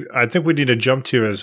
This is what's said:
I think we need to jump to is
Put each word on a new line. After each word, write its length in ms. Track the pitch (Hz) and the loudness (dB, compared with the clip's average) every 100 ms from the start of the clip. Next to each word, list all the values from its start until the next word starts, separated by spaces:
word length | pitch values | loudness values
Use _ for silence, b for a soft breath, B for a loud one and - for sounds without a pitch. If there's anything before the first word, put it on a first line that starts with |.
| - | 0
I 120 | 131 120 | -2 0
think 180 | 180 160 | 0 0
we 80 | |
need 140 | 147 135 | 0 2
to 80 | 120 | 2
jump 300 | 127 131 127 | 2 0 0
to 200 | 127 110 | 0 0
is 140 | 101 | -2